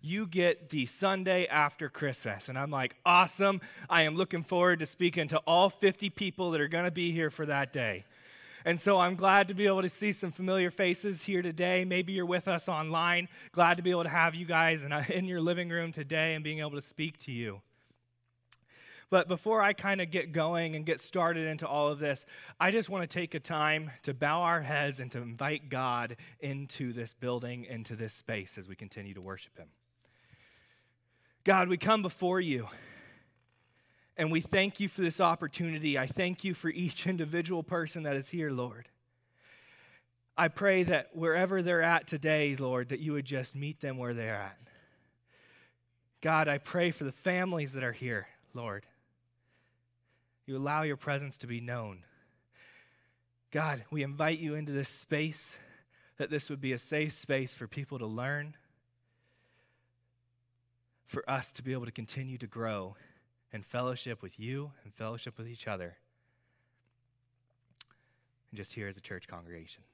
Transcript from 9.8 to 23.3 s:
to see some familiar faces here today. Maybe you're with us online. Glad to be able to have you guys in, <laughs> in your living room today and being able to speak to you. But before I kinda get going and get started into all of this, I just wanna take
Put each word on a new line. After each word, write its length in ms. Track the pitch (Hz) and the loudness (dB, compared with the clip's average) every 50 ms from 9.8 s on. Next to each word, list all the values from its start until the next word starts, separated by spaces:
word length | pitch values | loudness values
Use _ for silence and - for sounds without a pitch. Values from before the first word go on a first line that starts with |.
| 185 | 2
to 80 | 180 | 0
see 220 | - - 208 208 196 | -2 0 0 0 0
some 200 | - - 180 151 | 0 -4 -6 -6
familiar 380 | - 185 185 185 190 180 180 | -4 -2 0 2 2 2 2
faces 540 | 170 - 202 180 170 - - 208 190 160 - | 2 2 2 2 2 2 0 -2 -2 -4 -4
here 180 | - 196 180 180 | -2 0 0 0
today. 420 | 180 165 156 180 180 185 185 185 | -2 -2 0 0 2 2 2 2
Maybe 300 | 185 175 180 185 170 196 | 2 0 0 0 0 -2
you're 100 | 190 180 | -2 0
with 240 | 175 180 180 170 - | 0 0 0 0 0
us 180 | 185 170 - | -2 0 0
online. 600 | - 180 156 156 156 160 165 165 170 175 175 175 180 - - - - _ | -2 -2 -2 0 0 0 2 4 4 4 2 2 -2 -8 -18 -20 -10 _
Glad 240 | - 175 170 175 | 6 8 8 8
to 60 | 175 175 | 4 4
be 80 | 180 | 2
able 140 | 180 170 165 | 2 2 2
to 40 | 165 | 2
have 260 | 143 175 165 170 165 | 4 4 4 4 4
you 120 | 165 180 | 0 -4
guys 360 | 165 170 160 165 165 165 160 139 | 2 4 4 6 6 4 2 0
in, 100 | 143 147 | -2 -2
<laughs> 180 | 147 139 120 | -2 -2 0
in 160 | - 185 185 | 0 0 0
your 160 | 185 180 175 160 | 0 0 2 2
living 260 | 170 175 175 175 175 | 2 2 0 0 -2
room 240 | 165 170 170 165 160 | -2 -2 -2 -2 -6
today 420 | - 151 139 160 160 156 160 160 | -8 -6 -2 0 2 2 2 0
and 80 | 156 156 | -2 -4
being 180 | 151 156 156 | -4 -4 -4
able 160 | 151 151 143 | -4 -6 -6
to 40 | 143 | -8
speak 380 | 139 - - - 156 151 156 - | -10 -10 -6 -6 -6 -6 -6 -10
to 140 | - - 127 | -12 -8 -6
you. 280 | 117 117 110 98 95 _ _ _ _ _ _ _ _ _ _ _ _ _ _ _ _ _ _ - _ _ _ _ - - - - - - _ - | -4 -4 -4 -6 -8 _ _ _ _ _ _ _ _ _ _ _ _ _ _ _ _ _ _ -20 _ _ _ _ -20 -20 -20 -20 -20 -6 _ 4
But 140 | 185 170 | 4 6
before 340 | 170 180 165 - 214 220 220 | 4 0 -2 0 2 4 4
I 120 | 202 202 202 | 4 4 4
kinda 340 | - - 196 196 190 180 | 2 0 0 0 0 0
get 240 | 170 156 185 143 165 | -2 -2 -4 -4 -2
going 460 | 151 165 156 160 175 170 165 165 156 | 0 0 0 2 0 0 -2 -2 -4
and 100 | 156 156 | -4 -2
get 140 | 156 165 - | -2 -2 -2
started 480 | - - - 185 170 170 170 165 160 160 | -2 -4 0 2 2 2 2 0 -2 -2
into 180 | 156 151 165 | -4 -4 -4
all 220 | - 135 147 147 147 | -2 0 2 2 2
of 100 | 147 143 | 2 0
this, 280 | 151 147 139 131 - - - - - - - _ | 0 -2 -2 -2 -6 -14 -18 -20 -18 -20 -2 _
I 100 | 165 185 | 2 4
just 180 | 202 226 208 - | 4 2 0 0
wanna 200 | 180 190 175 160 | -4 -4 -4 -4
take 260 | - 175 175 156 | -4 -4 -4 -4